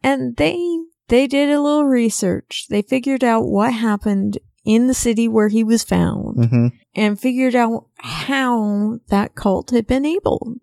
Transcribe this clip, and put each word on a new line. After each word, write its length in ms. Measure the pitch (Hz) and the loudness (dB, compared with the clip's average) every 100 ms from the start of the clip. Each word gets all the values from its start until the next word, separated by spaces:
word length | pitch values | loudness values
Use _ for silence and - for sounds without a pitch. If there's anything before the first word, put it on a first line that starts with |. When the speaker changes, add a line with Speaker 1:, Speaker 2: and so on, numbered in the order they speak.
Speaker 1:
and 320 | 262 269 254 240 | -2 -2 -4 -2
they, 240 | 302 349 349 330 330 _ - | -2 0 -4 -4 -8 _ 0
they 200 | 240 269 | 2 2
did 220 | 277 285 | 2 2
a 120 | 294 | 2
little 240 | 294 294 285 | 2 2 2
research. 800 | 254 226 - 190 190 - - - | 2 0 0 -2 -4 -6 -12 -4
They 120 | 208 | -4
figured 420 | 202 262 262 269 | -2 -2 0 0
out 220 | 247 226 - | 2 0 0
what 240 | 202 233 | 0 0
happened 640 | 226 220 208 214 196 202 196 - _ - | 0 -2 -2 -2 -2 -2 -6 -12 _ 0
in 220 | 220 254 | 2 2
the 60 | |
city 360 | 254 240 220 233 | 0 0 0 2
where 180 | 220 208 | 2 2
he 160 | 220 | 2
was 200 | 220 226 | 2 0
found 540 | - 180 170 - - - | 2 0 0 -2 -4 0
Speaker 2:
Mm-hmm. 300 | 117 120 120 - _ - | 2 2 2 -2 _ -2
Speaker 1:
and 220 | 214 208 | 0 0
figured 360 | 262 247 262 240 | -2 0 0 2
out 300 | 226 226 - - | 0 -2 -10 -18
how 1000 | - 160 202 269 254 240 208 208 214 226 - | -12 -10 -4 -2 0 0 0 0 -2 -4 -2
that 280 | 202 - - | 0 0 -2
cult 340 | 202 185 - | -2 0 0
had 180 | 240 220 | -2 2
been 180 | 254 294 | 0 0
able 500 | 359 - - - 247 | -2 -2 -2 -4 -12